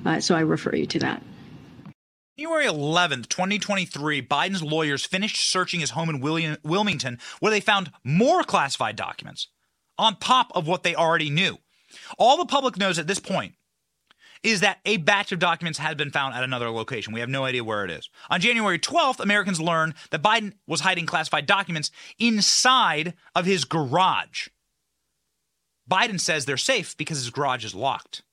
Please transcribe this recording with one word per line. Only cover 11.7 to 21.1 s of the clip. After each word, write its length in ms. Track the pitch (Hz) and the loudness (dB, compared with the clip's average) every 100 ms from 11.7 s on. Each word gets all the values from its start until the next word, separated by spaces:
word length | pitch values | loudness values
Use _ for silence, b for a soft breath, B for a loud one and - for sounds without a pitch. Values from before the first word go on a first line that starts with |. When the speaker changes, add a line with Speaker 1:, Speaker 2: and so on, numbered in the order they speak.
| B B B B B | B B B B B
Speaker 2:
All 180 | 220 311 | 6 6
the 80 | |
public 320 | 294 277 262 185 | 4 0 0 0
knows 220 | 196 170 | 0 0
at 80 | 160 | -2
this 140 | 196 | -4
point 340 | - 180 98 _ _ _ _ _ _ B B B | -2 -4 -4 _ _ _ _ _ _ B B B
is 180 | 214 208 | 0 2
that 200 | 202 - | 2 0
a 140 | 190 214 | -2 2
batch 340 | 156 202 202 | 4 2 0
of 60 | 185 | 0
documents 400 | 175 165 170 147 | 0 0 -4 -4
has 160 | 156 | -4
been 160 | 151 143 | -4 -2
found 240 | 147 135 | -2 -2
at 100 | 120 | -4
another 240 | 127 127 117 | -4 -2 -4
location. 460 | 113 110 123 104 | -4 -6 -8 -6
We 60 | 113 | -6
have 100 | 120 | -4
no 160 | 135 131 | -4 -2
idea 180 | 123 | -4
where 220 | 110 107 95 | -2 -4 -4
it 40 | |
is. 200 | 78 - B B | -8 -12 B B
On 100 | 175 | 0
January 400 | 208 233 208 170 | 2 2 0 0
twelfth, 400 | - 320 285 233 | 0 2 2 0
Americans 400 | 196 208 196 170 | 0 0 0 -2
learned 360 | 160 165 160 151 B | -2 0 -2 -6 B
that 120 | 156 | 0
Biden 300 | 208 226 208 - - | 2 2 -2 -12 -6
was 140 | 156 | 0
hiding 260 | 185 180 | 0 0
classified 400 | 165 | -2